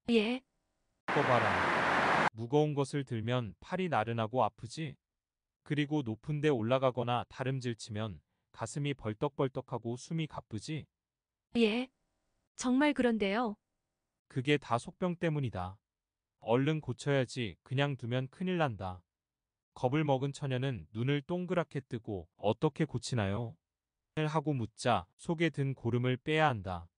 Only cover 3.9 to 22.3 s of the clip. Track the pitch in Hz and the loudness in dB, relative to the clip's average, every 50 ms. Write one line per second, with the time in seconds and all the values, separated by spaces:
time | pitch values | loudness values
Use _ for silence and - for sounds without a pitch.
3.9 | 135 110 107 117 117 117 110 107 123 127 110 104 - - - - - 151 160 135 | 2 0 2 0 0 -2 -2 0 2 2 2 2 0 -6 -12 -12 -10 -10 -10 -10
4.9 | - - _ _ _ _ _ _ _ _ _ _ _ _ _ - 151 143 147 139 | -10 -16 _ _ _ _ _ _ _ _ _ _ _ _ _ -4 -2 -2 0 0
5.9 | 151 151 131 110 110 - - 151 151 147 143 151 139 117 107 117 131 131 135 127 | 0 0 0 -2 -6 -6 -6 -6 -4 0 2 2 2 2 2 2 2 4 2 2
6.9 | 123 127 120 123 123 120 - - - - 127 131 135 131 120 123 113 - - - | 0 0 -2 0 -2 -2 -4 -6 -8 -6 -4 -4 -4 -2 -4 -4 -6 -6 -10 -8
7.9 | 104 107 110 107 87 73 - _ _ _ _ _ - - 117 - - 156 143 143 | -6 -6 -6 -6 -8 -12 -16 _ _ _ _ _ -12 -10 -10 -8 -6 -4 -4 -4
8.9 | 139 - - 110 107 - 151 143 - - 139 127 - 131 - - 131 113 - 117 | -4 -4 -6 -6 -2 -2 -2 -2 0 0 -2 -2 -2 -6 -8 -6 -8 -6 -6 -6
9.9 | 120 123 - - 165 160 156 - - - - _ 110 104 - - 156 135 - - | -8 -8 -8 -6 -4 -4 -4 -4 -8 -12 -10 _ -8 -8 -6 -6 -8 -8 -8 -12
10.9 | _ _ _ _ _ _ _ _ _ _ _ _ - 240 226 208 220 247 254 - | _ _ _ _ _ _ _ _ _ _ _ _ 2 2 2 4 2 0 -4 -6
11.9 | _ _ _ _ _ _ _ _ _ _ _ _ _ - - 254 247 269 302 294 | _ _ _ _ _ _ _ _ _ _ _ _ _ -4 0 2 4 4 4 4
12.9 | 262 - 240 240 226 208 208 190 196 233 254 214 208 - _ _ _ _ _ _ | 4 4 4 4 4 2 0 0 0 0 -2 -2 -6 -8 _ _ _ _ _ _
13.9 | _ _ _ _ _ _ _ _ - 135 123 143 147 139 - - 117 120 - 180 | _ _ _ _ _ _ _ _ -4 -2 2 2 2 2 2 0 0 0 0 -6
14.9 | - _ 190 180 170 - 180 165 151 147 135 110 - 92 90 92 101 - _ _ | -6 _ -2 -2 -2 0 0 0 0 0 -2 -2 -2 -4 -6 -6 -8 -12 _ _
15.9 | _ _ _ _ _ _ _ _ _ _ - 107 117 131 139 151 160 156 - 127 | _ _ _ _ _ _ _ _ _ _ 0 2 4 4 4 2 2 0 -2 -6
16.9 | 120 - - 143 139 135 123 - - 127 117 95 78 - _ - 131 135 143 143 | -6 -4 0 2 2 2 2 0 -2 -4 -4 -4 -6 -10 _ -4 0 0 0 0
17.9 | 135 - 117 113 120 131 131 127 - - 185 185 185 170 156 135 110 87 95 92 | 0 -4 -4 -2 -2 -2 -2 -4 -6 -6 -4 -2 0 2 2 0 0 -4 -6 -6
18.9 | 92 87 - _ _ _ _ _ _ _ _ _ _ _ _ _ _ - - 123 | -8 -10 -14 _ _ _ _ _ _ _ _ _ _ _ _ _ _ -2 0 0
19.9 | 135 160 156 143 139 127 139 143 135 - 151 135 127 123 131 139 123 92 78 - | 2 2 2 2 2 2 0 -4 -4 -6 -4 -2 -2 0 -2 -2 -4 -6 -10 -8
20.9 | 107 110 120 139 143 143 139 - 175 180 180 170 185 175 156 - - 143 - _ | -4 -2 0 0 0 0 -2 -2 -4 -4 -2 0 0 0 0 -2 -6 -8 -8 _
21.9 | 127 110 - 117 101 90 80 - | -8 -8 -6 -6 -6 -6 -8 -12